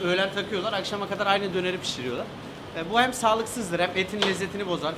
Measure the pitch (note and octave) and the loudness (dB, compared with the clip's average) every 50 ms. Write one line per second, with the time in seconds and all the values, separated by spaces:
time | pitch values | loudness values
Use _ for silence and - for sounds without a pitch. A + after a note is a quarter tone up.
0 | F#3+ F3 F3+ F#3 G3 F#3+ F3+ G3+ F#3 - G#3+ F#3 F#3 A3 A3 G3 F3+ - G#3+ G#3 | 2 2 4 4 2 2 0 -2 -4 -2 -2 -2 -2 0 -2 -2 -2 -2 -2 -4
1 | G3+ F#3+ G3 F#3 G#3 G3 G3 G3+ G3+ F#3+ F3 F#3 F3+ F3+ F3+ F#3 - - - - | -2 -2 -2 0 2 4 4 4 2 0 0 0 0 0 -2 -2 -4 -6 -6 -4
2 | B2 B2+ A#2+ C3+ - - - - - - - - - - - E3 E3 F3 G#3+ A#3 | -4 -4 -4 -4 -4 -6 -10 -12 -12 -12 -12 -12 -12 -10 -8 -6 -4 2 4 4
3 | B3 B3 B3 - A#3 A3 A3 A3+ A3+ A3+ - B3 A3 F3 E3+ D#3+ F3 F3+ - F#3 | 4 4 2 2 4 4 4 4 2 -2 -4 -4 -4 -2 2 2 2 2 2 0
4 | F#3+ F#3 G#3+ G#3 G3 G3 F#3+ F3 G3 F#3 - G3+ G3+ F#3+ F3 D3+ C#3+ D#3 D#3+ | 0 0 0 0 2 2 2 0 -2 -4 -4 -4 -2 -2 0 0 0 -2 -2